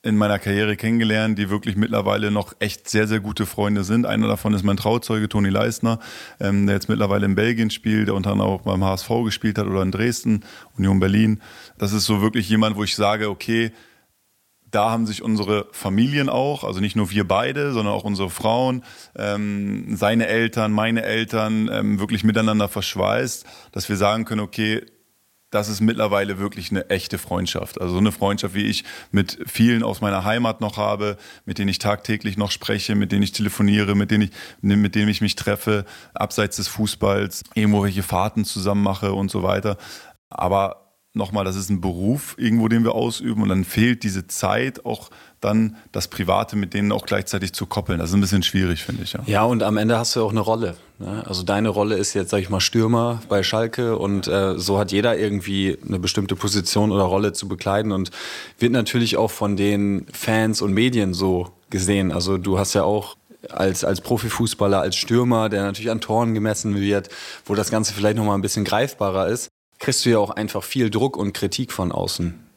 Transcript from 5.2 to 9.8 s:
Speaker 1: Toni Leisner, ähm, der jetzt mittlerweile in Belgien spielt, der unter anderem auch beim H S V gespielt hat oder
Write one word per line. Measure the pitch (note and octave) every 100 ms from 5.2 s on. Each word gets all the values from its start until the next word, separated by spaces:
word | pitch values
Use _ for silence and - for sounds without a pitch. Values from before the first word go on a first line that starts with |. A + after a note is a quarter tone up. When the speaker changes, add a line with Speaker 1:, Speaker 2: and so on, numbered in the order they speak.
| G#2+
Speaker 1:
Toni | G#2+ G2
Leisner, | G2+ A2+ A2+ A#2 A2+ - - - -
ähm, | G3 G3+ G3+
der | G3
jetzt | -
mittlerweile | G#3+ G2+ G2+ G2+
in |
Belgien | G2 A2 A#2 A2
spielt, | - A2+ G#2+ G#2
der |
unter | G2 G2
anderem | G2+ G2+
auch | F#2+
beim | - F#2+
H | F#2+
S | F#2+
V | - A#2
gespielt | A2+ - A2 G#2
hat | G2
oder | F#2+